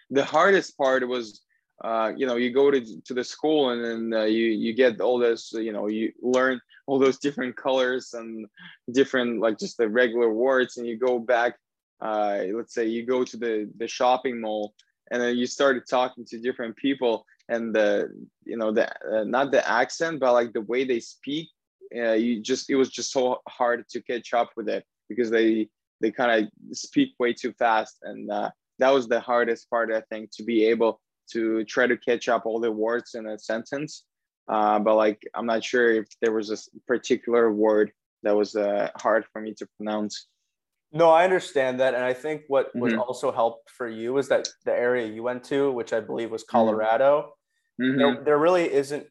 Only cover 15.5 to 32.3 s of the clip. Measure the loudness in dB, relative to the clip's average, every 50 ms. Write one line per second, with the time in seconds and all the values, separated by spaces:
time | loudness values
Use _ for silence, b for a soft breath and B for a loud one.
15.5 | 0 2 2 4 2 2 -2 -2 0 0 0 0 -4 -10 -18 -16 -14 -8 -6 -6
16.5 | -6 -6 -8 -10 -8 -4 -2 -2 -2 0 0 0 0 0 -4 b b b b -6
17.5 | -6 -4 -4 0 2 2 4 4 2 0 -2 -4 -8 -16 -20 -20 _ _ -14 -10
18.5 | -6 -4 -2 0 2 2 0 0 -2 -10 -8 -4 -2 -2 -2 0 0 0 0 2
19.5 | 2 2 2 2 2 0 0 0 -2 -6 -4 -4 -2 0 2 4 4 4 2 0
20.5 | -4 -8 -6 -4 -2 -2 0 0 -2 -2 -4 -8 -20 _ -10 -8 -8 -8 -8 -10
21.5 | _ _ _ _ _ _ -20 -14 -8 -4 0 2 2 2 2 0 0 -2 -2 -2
22.5 | -4 -4 -2 0 2 2 2 2 0 -8 -8 -4 -2 0 0 0 -2 -4 -8 -10
23.5 | -4 -2 0 0 0 -2 -4 -8 -12 -10 -8 -6 -6 -6 -4 -2 0 0 0 0
24.5 | -4 -8 -4 -4 -4 -4 -6 _ _ _ _ -8 -2 -2 0 2 4 4 4 4
25.5 | 4 2 -2 -4 _ _ _ _ _ -2 -2 -2 0 0 2 2 2 2 0 -2
26.5 | _ _ -18 -16 -14 -14 -10 -4 0 0 0 0 _ -4 -2 -2 -2 -4 -6 -8
27.5 | -4 0 0 2 2 2 0 -4 -10 _ -16 -14 -14 -12 -8 -6 -4 -4 -4 -6
28.5 | -8 _ _ _ _ 0 2 4 4 4 2 0 -2 -2 0 0 0 0 2 0
29.5 | -2 -6 -6 -4 -2 -2 -2 0 -2 -4 -4 -6 -12 -12 -12 -14 -14 -10 -4 0
30.5 | 2 4 4 4 4 4 2 0 0 _ _ _ _ _ _ -8 -4 -4 -2 0
31.5 | -2 -2 -4 -2 0 0 2 2 2 0 0 -2 -2 -2 0 0